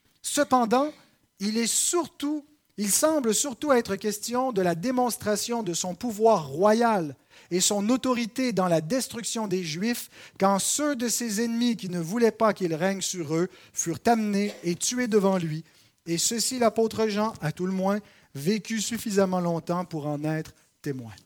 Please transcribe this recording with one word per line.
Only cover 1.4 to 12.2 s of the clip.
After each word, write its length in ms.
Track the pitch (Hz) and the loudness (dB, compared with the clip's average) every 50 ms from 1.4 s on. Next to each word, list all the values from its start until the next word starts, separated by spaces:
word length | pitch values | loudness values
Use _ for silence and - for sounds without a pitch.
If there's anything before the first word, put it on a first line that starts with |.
| 196 208 214 226 | -4 -2 0 0
est 100 | 233 214 | 0 0
surtout, 800 | - - - - - 349 311 - - _ 285 294 302 302 277 _ _ _ _ _ _ - | 0 0 0 0 0 0 -2 -2 -6 _ -4 -4 -4 -4 -6 _ _ _ _ _ _ -6
il 140 | 208 202 | -2 0
semble 420 | 196 - 302 311 320 302 254 226 208 | 2 2 2 2 2 2 2 2 0
surtout 380 | - - 285 233 - - - | 0 -2 -2 -4 -6 0 2
être 240 | 269 240 233 - 196 | 2 2 4 0 -4
question 560 | 190 - 214 208 208 - - 240 247 262 262 | -4 -2 -4 -4 -4 -6 -4 -2 -2 -2 0
de 100 | 233 190 | 0 0
la 140 | 185 175 170 | 2 2 0
démonstration 880 | 165 175 254 254 254 247 240 - - - 208 208 202 - - 240 233 220 | 0 -2 -2 0 2 0 0 -2 -2 -2 -2 -2 -2 -2 -4 -4 -4 -4
de 100 | 175 170 | -4 -4
son 220 | - - 180 175 | -4 -4 -6 -6
pouvoir 520 | - - 247 214 202 220 226 220 180 151 139 | -6 -6 -6 -2 4 6 6 6 6 2 -2
royal 680 | 135 156 196 208 220 233 233 233 220 196 165 147 131 - _ _ - - - _ | -2 2 4 6 6 6 4 4 2 2 0 -4 -8 -12 _ _ -20 -20 -10 _
et 100 | 170 180 | -2 0
son 280 | 180 - 208 202 202 214 | 0 2 0 0 2 0
autorité 640 | 254 254 - 254 247 233 240 202 - - 262 247 202 | 0 0 2 0 0 0 -2 -4 -4 -2 -2 0 0
dans 140 | 185 185 180 | 2 2 4
la 140 | 170 160 | 2 2
destruction 680 | 156 156 247 269 240 - - 233 202 - - 226 220 202 | 2 0 -2 -2 -2 -4 -8 -8 -8 -6 -4 -4 -4 -2
des 160 | 180 190 180 | -2 -4 -4
Juifs, 460 | 160 151 170 202 233 240 - - - - - - - - - | -4 -6 -4 -2 -2 -2 -4 -6 -12 -16 -20 -20 -20 -4 2
quand 200 | 190 196 196 190 | 2 4 4 4
ceux 360 | - - - - 294 294 285 | 2 0 0 0 0 0 -2
de 120 | 233 247 226 | -2 -2 -2
ses 340 | 214 - 240 233 202 208 | -2 -2 -2 -2 -2 -2
ennemis 360 | 233 233 233 233 240 240 233 - | -2 -2 0 0 0 0 0 -2
qui 120 | - 185 | -4 -6
ne 100 | 180 175 | -4 -4
voulaient 320 | 165 160 202 240 | -4 -2 0 2